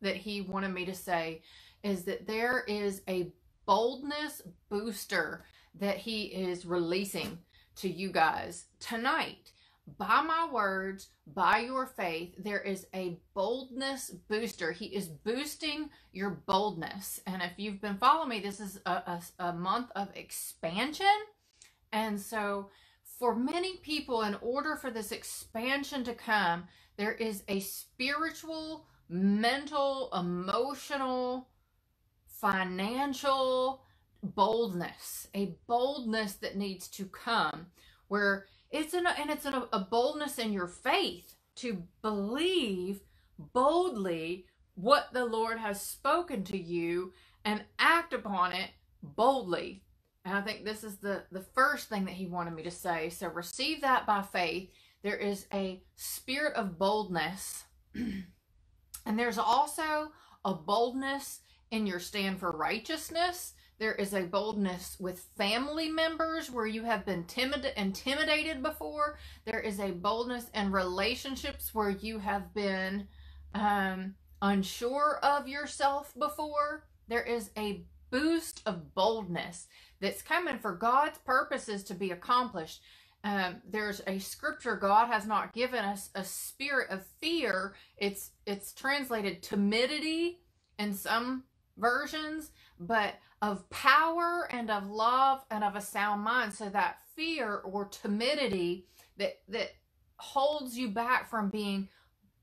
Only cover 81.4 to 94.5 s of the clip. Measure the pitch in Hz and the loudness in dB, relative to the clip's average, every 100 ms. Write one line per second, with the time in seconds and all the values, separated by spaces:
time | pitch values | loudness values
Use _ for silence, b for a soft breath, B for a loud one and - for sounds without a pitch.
81.4 | 294 269 - 202 196 180 196 175 - 247 | 2 -2 -4 -6 -6 -4 -4 -4 2 2
82.4 | 247 185 160 - B B B B 208 202 | 2 -4 -8 -12 B B B B -2 0
83.4 | 185 175 - 214 208 196 - 190 - - | 0 -4 -6 -2 -2 -2 -4 -4 -6 -6
84.4 | 302 302 247 196 196 214 240 220 208 202 | -4 -4 -2 0 6 8 8 4 2 0
85.4 | - 220 247 247 202 202 - 196 185 - | 0 0 0 2 0 -2 -6 -6 -6 -6
86.4 | - - 277 269 - 190 - - 320 339 | -8 -6 0 0 0 -4 -8 -6 0 2
87.4 | 240 190 190 B B - 196 196 - - | 2 0 -4 B B -2 -2 -2 -10 -8
88.4 | - 202 - - 269 285 262 226 202 175 | -4 -4 -6 -4 0 0 0 0 -2 -4
89.4 | - 202 202 220 254 302 311 320 339 349 | -2 2 4 6 4 2 0 2 0 -2
90.4 | _ _ _ - 208 196 - 220 247 262 | _ _ _ -4 -4 -2 0 0 0 -4
91.4 | - _ _ - 233 254 294 311 311 311 | -8 _ _ 0 2 2 0 -4 -4 -6
92.4 | 302 b b - 175 226 202 - b b | -10 b b -12 0 2 2 -2 b b
93.4 | 208 190 - - 277 285 330 330 339 349 | -4 -4 -6 4 8 8 8 4 2 0
94.4 | 311 | -2